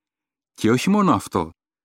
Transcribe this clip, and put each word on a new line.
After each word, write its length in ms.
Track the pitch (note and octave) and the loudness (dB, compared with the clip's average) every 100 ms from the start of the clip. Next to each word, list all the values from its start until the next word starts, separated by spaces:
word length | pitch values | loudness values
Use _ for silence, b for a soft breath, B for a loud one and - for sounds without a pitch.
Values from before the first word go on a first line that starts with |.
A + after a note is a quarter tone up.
| _ _ _ _ _ | _ _ _ _ _
Και 160 | - G#2+ | -4 0
όχι 200 | B2 - | 0 2
μόνο 220 | G#3 F#3 | 2 2
αυτό, 380 | A2+ - G2 E2 - _ _ | 0 -2 -6 -6 -12 _ _